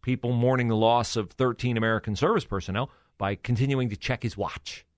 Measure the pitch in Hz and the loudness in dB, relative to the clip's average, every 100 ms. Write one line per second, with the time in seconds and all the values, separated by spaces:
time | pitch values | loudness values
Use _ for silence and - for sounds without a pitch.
0 | - 127 123 123 123 131 120 110 110 120 | -2 -2 0 2 4 2 2 4 4 4
1 | 117 117 98 - 127 117 123 117 113 110 | 2 -4 -4 -2 -2 0 -2 0 2 0
2 | - 104 160 220 - 98 87 98 139 _ | -2 0 2 2 0 -6 -4 -4 -6 _
3 | _ _ 98 101 - 117 135 135 123 101 | _ _ -4 -4 -2 0 2 0 -2 -4
4 | - 127 117 101 92 - - - _ | -4 -4 -4 -4 -6 -6 -14 -16 _